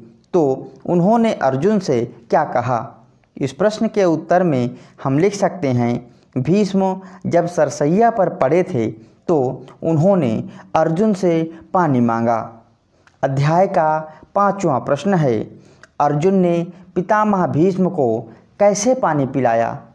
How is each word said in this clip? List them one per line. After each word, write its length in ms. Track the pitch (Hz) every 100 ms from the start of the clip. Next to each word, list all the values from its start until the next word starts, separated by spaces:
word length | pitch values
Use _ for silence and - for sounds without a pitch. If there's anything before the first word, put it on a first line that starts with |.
| - - _
तो 380 | 180 143 131 - - -
उन्होंने 480 | 175 180 226 226
अर्जुन 460 | - - 131 185 214
से 260 | 180 123 120 - -
क्या 140 | 175
कहा? 640 | 147 123 117 117 117 - _ _ _ -
इस 140 | 135
प्रश्न 360 | - 202 208 220
के 180 | 208 180
उत्तर 380 | 156 - 180
में 320 | 185 131 120 - - -
हम 160 | 139 139
लिख 160 | 196 202
सकते 320 | 185 190 139
हैं, 440 | 123 120 123 - _ _ 135
भीष्म 640 | 131 202 190 190 190 185 - - 123
जब 180 | 165 170
सरसैया 600 | - 143 - 147 185 233
पर 200 | 226 175
पड़े 340 | - 135 170
थे 240 | 185 139 113 - - _ -
तो 380 | 156 127 127 - -
उन्होंने 600 | 165 160 185 185 127 117 - - - 156
अर्जुन 380 | 160 165 220
से 380 | 190 180 165 160 - -
पानी 260 | 185 165 127
मांगा। 540 | 117 113 117 113 113 - _ _ _ _ _ _
अध्याय 440 | 139 135 147 170 190
का 440 | 190 156 156 156 - - 196
पांचवा 440 | 202 196 175 123
प्रश्न 340 | 127 139 196
है, 380 | 185 143 110 - - - _ - -
अर्जुन 360 | 147 147 185 196
ने 320 | 175 170 170 - - 180
पितामह 520 | 180 214 214 196 156
भीष्म 420 | 131 190 190 180
को 300 | 175 123 113 117 - _ -
कैसे 340 | 202 202 247
पानी 320 | 254 190 151 127
पिलाया? 560 | 135 120 113 113 123 -